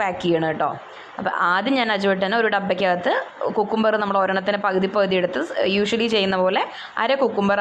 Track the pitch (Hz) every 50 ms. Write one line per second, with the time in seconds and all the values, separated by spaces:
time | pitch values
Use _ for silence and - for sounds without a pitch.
0 | 208 190 180 185 - 170 170 165 160 160 156 156 156 135 143 139 - - - -
1 | - - - - 196 190 - - 185 175 180 190 208 254 269 262 233 220 214 196
2 | 202 202 190 185 196 190 220 233 220 214 208 196 190 190 185 180 196 180 175 180
3 | 175 262 392 523 - - - - - - 190 220 202 202 214 220 220 220 214 214
4 | 208 202 196 196 190 190 190 190 185 208 208 202 208 202 185 185 196 190 196 214
5 | 196 185 190 185 180 175 - 127 339 - - - - - 196 202 208 208 233 220
6 | 233 233 220 208 190 190 190 185 185 185 202 277 - - - - - - - 208
7 | 220 233 269 269 269 220 220 202 196 196 202 202